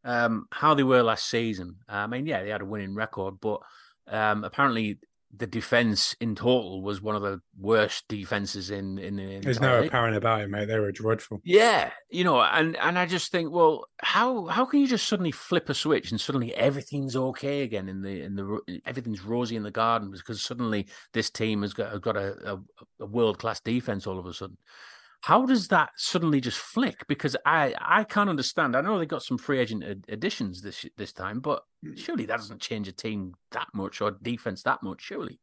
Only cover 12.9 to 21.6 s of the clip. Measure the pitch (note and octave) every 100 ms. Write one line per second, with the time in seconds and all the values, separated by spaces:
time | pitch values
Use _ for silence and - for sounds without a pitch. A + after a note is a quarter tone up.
12.9 | F3 F3 F3 - F3+ D#3+ F3 E3 D3+ -
13.9 | - - F#3+ A#3+ B3 E3 F3 C4 C#4+ C#4
14.9 | A3+ - G3+ F3 - - F3 - C3+ D3+
15.9 | C#3+ - A2 - C3+ A#2 - C3+ C#3 -
16.9 | C#3+ C3+ B2+ C3 B2 C#3 C#3+ B2+ G#2+ F#2+
17.9 | F#2+ G2 F#2+ F2 G2 G2 G#2+ - F2+ -
18.9 | B2+ A#2+ G#2 G2 A#2+ A#2+ A#2 G#2 A2 A2+
19.9 | A#2 G2+ F#2+ - G#2+ - A#2+ A#2 G#2 G2
20.9 | - - A2+ G#2+ - A2 G#2